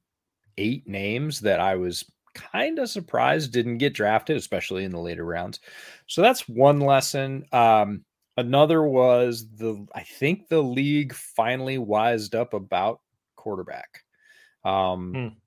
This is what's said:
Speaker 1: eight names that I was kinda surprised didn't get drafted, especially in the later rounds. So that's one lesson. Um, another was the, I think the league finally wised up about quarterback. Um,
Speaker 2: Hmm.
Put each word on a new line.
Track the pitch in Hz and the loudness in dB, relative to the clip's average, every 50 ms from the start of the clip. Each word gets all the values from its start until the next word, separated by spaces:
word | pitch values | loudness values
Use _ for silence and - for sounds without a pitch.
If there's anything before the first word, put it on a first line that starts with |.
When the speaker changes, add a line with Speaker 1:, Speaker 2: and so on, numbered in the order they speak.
| _ _ _ _ _ _ _ _ _ _ _ - | _ _ _ _ _ _ _ _ _ _ _ -4
Speaker 1:
eight | 98 110 127 143 - | -4 -4 -4 -4 -8
names | - 98 98 98 101 110 123 143 156 147 - | -10 -10 -6 -4 -4 -4 -4 -4 -6 -6 -2
that | 107 107 95 85 | 0 2 2 2
I | 87 95 95 | 2 0 0
was | 92 92 90 87 - - - _ _ _ _ _ - - - - | 0 -2 -4 -4 -6 -10 -12 _ _ _ _ _ -20 -20 -8 -4
kinda | - 247 302 330 320 269 | -2 -2 -2 -2 -4 -4
surprised | 226 - 208 170 - - 123 120 131 143 160 151 131 113 | -4 -6 -8 -10 -4 -2 0 2 2 2 2 -2 -2 -2
didn't | 123 117 120 120 117 | -2 -2 -2 -2 -2
get | 135 143 - | -2 -2 0
drafted, | - 104 104 107 110 - - 156 | 0 0 2 2 0 0 0 -4
especially | 127 - - - 92 - - 95 95 95 | -4 -4 -4 -6 -6 -4 -4 -6 -6 -6
in | 95 90 | -6 -6
the | 85 | -6
later | 85 87 85 85 85 | -6 -8 -8 -8 -6
rounds. | 85 85 85 87 101 113 - _ - - - - - - - _ | -6 -6 -6 -6 -8 -10 -16 _ -20 -20 -20 -20 -20 -20 -20 _
So | - - - 175 | -8 0 4 4
that's | 233 254 - - - | 4 4 2 -4 -8
one | 117 113 131 143 147 147 | 0 6 6 6 6 6
lesson. | 143 139 139 135 131 - - 143 135 135 135 135 - _ | 4 4 4 2 2 0 -4 -4 -6 -4 -6 -10 -10 _
Um, | - 127 117 113 113 107 104 101 104 98 - _ _ _ _ _ _ | 2 4 6 6 6 6 4 2 -2 -8 -10 _ _ _ _ _ _
another | - 123 120 127 139 151 151 165 160 156 | -4 -2 2 6 6 6 6 6 2 2
was | 151 135 127 127 127 123 123 123 123 120 117 113 110 110 | 4 4 4 6 6 6 4 4 2 -2 -6 -10 -16 -14
the, | 107 113 113 110 101 104 - - | -8 -6 -6 -6 -6 -12 -14 -14
I | - - | -16 -16
think | - - - 131 143 175 185 - | -16 -8 -2 0 0 0 -2 -4
the | _ 165 160 147 | _ 0 0 0
league | 127 123 131 139 143 147 147 147 135 - | 0 -2 -2 -2 0 0 0 -2 -2 -8
finally | - - - - - 110 117 123 131 131 131 135 131 | -14 -18 -10 -2 0 0 0 0 -2 -4 -4 -4 -4
wised | 120 101 104 107 110 120 120 113 107 95 - | -2 0 0 2 2 2 2 0 -2 -4 -2
up | 110 120 - - | -2 -2 -2 -4
about | 104 95 92 - 90 92 107 117 - _ _ _ _ _ _ _ | -8 -6 -4 -2 0 0 0 -2 -4 _ _ _ _ _ _ _
quarterback. | - - 113 101 92 90 - 69 62 - - _ - _ _ _ _ _ _ _ _ _ _ _ _ _ | -16 -10 -10 -10 -8 -10 -12 -12 -16 -16 -18 _ -20 _ _ _ _ _ _ _ _ _ _ _ _ _
Um, | 95 95 95 95 92 92 92 90 90 90 | -2 -2 0 0 0 -2 -4 -6 -8 -8
Speaker 2:
Hmm. | 131 123 113 110 _ _ | -8 -8 -8 -10 _ _